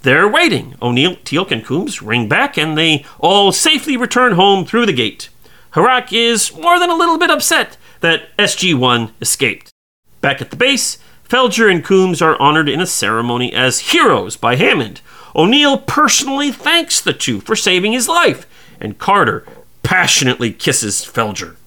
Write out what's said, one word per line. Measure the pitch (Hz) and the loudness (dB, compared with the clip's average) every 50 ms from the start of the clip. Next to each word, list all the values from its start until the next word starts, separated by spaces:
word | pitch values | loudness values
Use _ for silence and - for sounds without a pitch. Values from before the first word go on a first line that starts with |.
They're | - 127 139 156 185 208 | 2 4 4 4 4 4
waiting. | 214 320 349 311 185 127 73 127 - - | 4 2 2 2 0 -2 -4 -10 -12 -6
O'Neill, | - 120 120 123 147 185 - | -4 -2 0 2 0 0 -2
Teal'c, | - - - 135 160 196 - | -6 -10 -4 -4 -4 -2 -2
and | 139 110 110 | -4 -6 -4
Coombs | - 135 160 220 285 - - | -4 -4 -4 -4 -6 -8 -10
ring | 101 107 113 120 113 104 | -6 -4 -2 -2 -2 0
back, | 156 196 269 285 - 180 | 0 -2 -2 -2 -2 -4
and | 156 160 156 | -4 -2 -2
they | 151 165 160 156 151 - - - - | 0 0 0 0 -2 -4 -12 -10 -2
all | - 170 294 302 302 294 | 0 2 2 4 4 2
safely | 285 - - 320 311 269 - 311 262 | 2 2 0 0 0 0 -2 -4 -4
return | 233 247 - - 240 254 247 | -2 -4 -2 0 2 2 2
home | 190 170 190 202 196 190 175 | 4 4 4 4 4 2 0
through | - - 233 240 | -2 0 0 0
the | 208 | 0
gate. | 160 123 113 107 - - - - - - - - - - - - | 0 -2 -2 -4 -6 -10 -20 -20 -20 -20 -20 -20 -20 -20 -20 -6
Harak | - 151 185 247 254 247 247 - | -2 0 2 2 2 0 -2 -2
is | 185 226 233 233 233 214 - - - | -2 0 0 2 0 0 -2 -4 -8
more | 160 311 339 349 349 | -2 0 2 2 2
than | 359 349 | 2 0
a | 330 | 0
little | 330 339 339 330 | 0 0 0 2
bit | 320 349 330 | 0 2 0
upset | 311 277 - - 330 294 214 - - - - - - - | 0 0 0 -2 -2 -2 -2 -4 -10 -20 -20 -20 -10 -2
that | - 165 160 - - - - - | 0 0 0 0 -4 -8 -2 -2
S | 202 196 - | -2 -2 -2
G | - 185 185 156 | -2 0 0 0
one | 123 127 127 120 117 117 110 - - | 2 2 2 2 2 -2 -6 -8 -8
escaped. | 131 - - - 135 117 95 - - - _ _ _ _ _ _ _ _ - - | -6 -6 -2 -2 -2 -4 -4 -6 -16 -20 _ _ _ _ _ _ _ _ -12 -4
Back | - 143 135 - | -4 -4 -4 -4
at | 143 - | -8 -14
the | - | -4
base, | 151 240 269 277 247 - - - - - - - - - | -2 0 0 0 -2 -4 -6 -8 -12 -18 -20 -20 -20 -6
Felger | - - 254 262 233 - 220 226 202 | -2 0 2 2 2 2 2 2 2
and | 185 165 | 2 0
Coombs | 139 - 190 190 185 185 170 147 | 0 2 2 2 4 2 0 0
are | 170 160 151 - | 2 0 2 4
honored | 135 147 151 160 156 143 | 2 2 4 2 0 0
in | 123 156 | -2 -2
a | - | -4
ceremony | - - - - 101 113 113 120 120 120 120 123 120 - | -4 -4 -2 -2 0 0 0 -2 -2 -2 -2 -2 -2 -2
as | - 127 127 120 - - - - | 0 0 0 0 -2 -2 0 0
heroes | 339 302 220 147 107 92 101 - | 2 4 4 2 2 -2 -6 -8
by | - - 117 123 | -4 -2 0 2
Hammond. | 135 214 277 233 156 117 - - - - - - - - - - | 2 2 2 2 0 -2 -6 -8 -18 -20 -20 -20 -20 -20 -6 0
O'Neill | 156 160 196 247 294 294 285 269 269 | 2 2 4 4 4 4 2 2 0
personally | - - - 294 302 - - - 277 269 269 277 294 285 | -4 -4 0 2 2 2 2 0 -2 -2 -4 -4 -4 -4
thanks | 233 - - 285 330 330 311 - - - | -6 -4 -2 0 0 0 0 -2 -4 -4
the | - - - | -2 -4 -4
two | - - - 113 98 | -4 -4 -4 -4 -6
for | - - 220 | -4 -4 -4
saving | 214 - 202 185 180 185 214 | -2 0 0 0 0 0 0
his | 226 254 233 - | -2 -2 -2 0
life, | 330 349 339 220 131 - - - - - - - - - | 0 2 2 2 0 -2 -12 -20 -20 -20 -20 -20 -18 -12
and | - 107 101 - | -12 -12 -10 -6
Carter | - - 196 - 160 113 - 113 - - - - - - - - | 0 2 2 4 4 2 0 -4 -10 -16 -20 -20 -20 -20 -18 -8
passionately | - - 180 185 170 - - - 143 123 127 - 120 113 | -4 -2 0 0 0 0 0 0 0 -2 -2 -2 -4 -6
kisses | 110 - - - 127 - 113 104 98 | -6 -4 -4 -2 -2 -2 -4 -4 -6
Felger. | - - - - 120 113 107 95 - 92 80 - - - | -6 -8 -6 -4 -4 -4 -4 -6 -10 -12 -14 -16 -20 -20